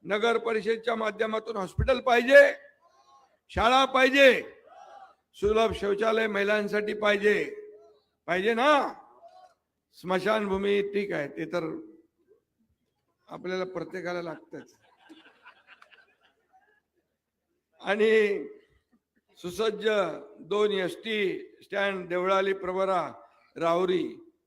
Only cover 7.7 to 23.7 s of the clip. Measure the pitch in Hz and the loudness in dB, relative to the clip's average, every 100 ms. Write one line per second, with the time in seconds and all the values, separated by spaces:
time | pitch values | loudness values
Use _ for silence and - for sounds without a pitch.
7.7 | - - _ _ _ - 175 202 226 269 | -20 -20 _ _ _ -4 -2 0 2 4
8.7 | 294 - - - _ - - - _ _ | 4 2 -8 -20 _ -20 -20 -20 _ _
9.7 | _ _ _ 170 185 185 220 208 190 202 | _ _ _ -4 -2 0 0 0 -2 0
10.7 | 202 202 196 196 170 143 151 160 175 160 | 0 0 -4 -4 -4 -6 -8 -6 -6 -6
11.7 | 160 - - _ _ _ _ _ _ _ | -10 -14 -20 _ _ _ _ _ _ _
12.7 | _ _ _ _ _ _ 165 175 185 185 | _ _ _ _ _ _ -14 -8 -8 -6
13.7 | 175 165 185 170 175 170 151 - - - | -8 -10 -10 -8 -8 -10 -14 -16 -18 -18
14.7 | _ _ _ _ - - _ - _ _ | _ _ _ _ -20 -20 _ -20 _ _
15.7 | - _ 1077 1077 _ _ _ _ 762 _ | -20 _ _ _ _ _ _ _ _ _
16.7 | 427 _ _ _ _ _ _ _ _ _ | _ _ _ _ _ _ _ _ _ _
17.7 | 160 - 208 220 220 208 196 147 - _ | _ -4 0 4 4 2 -2 -8 -16 _
18.7 | _ _ _ _ _ _ _ 175 175 226 | _ _ _ _ _ _ _ -14 -4 -2
19.7 | 208 214 214 175 143 - - 156 202 214 | -2 0 0 -2 -4 -14 -20 -6 0 0
20.7 | 196 180 170 226 214 196 151 - - - | 0 -4 -6 -6 -2 -2 -4 -10 -20 -8
21.7 | 196 202 196 170 180 180 196 196 190 180 | -2 -2 -2 -4 -4 0 2 0 -2 -4
22.7 | 185 190 185 147 113 - _ _ - 165 | -2 0 0 -2 -10 -20 _ _ -4 0